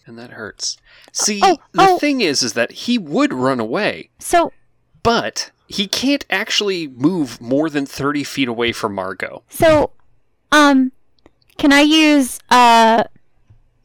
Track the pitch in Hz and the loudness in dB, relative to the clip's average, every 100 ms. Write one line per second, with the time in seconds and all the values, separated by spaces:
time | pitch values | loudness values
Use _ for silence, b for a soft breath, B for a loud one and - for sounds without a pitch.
0 | - 117 120 - 104 - - - b b | -20 -20 -18 -14 -14 -10 -12 -12 b b
1 | b - - 302 381 330 _ - 381 359 | b -6 -4 0 0 0 _ 0 2 2
2 | 294 269 185 135 - 117 117 - - 240 | 0 0 -2 -2 -4 -2 -4 -4 -4 -4
3 | 156 180 147 127 127 127 110 160 202 87 | -2 -2 -2 0 -2 -2 -4 -4 -4 -6
4 | - _ - 349 320 - _ _ _ _ | -12 _ -2 0 0 -6 _ _ _ _
5 | 226 233 110 - - _ _ - 202 - | -2 -2 -4 -8 -10 _ _ -8 -6 -4
6 | 262 285 - 190 220 - 208 185 151 120 | -2 -2 -2 -6 -4 -4 -4 -4 -8 -2
7 | 143 185 131 120 117 135 156 147 139 - | -2 0 -4 -8 -4 -2 0 -2 -6 -4
8 | 143 147 139 - 123 113 120 107 110 101 | -4 -4 -6 -4 -4 -2 -4 -2 -6 -6
9 | 92 95 - - - - 330 311 - - | -8 -8 -10 -12 -18 0 2 2 0 -6
10 | _ _ _ _ _ 294 285 269 254 - | _ _ _ _ _ 2 4 4 0 -4
11 | _ _ _ _ _ - 302 277 294 320 | _ _ _ _ _ -2 4 4 4 4
12 | 311 294 254 - - 247 240 226 226 226 | 4 4 2 -6 0 4 6 6 6 4
13 | - - _ _ _ - _ _ | 0 -8 _ _ _ -20 _ _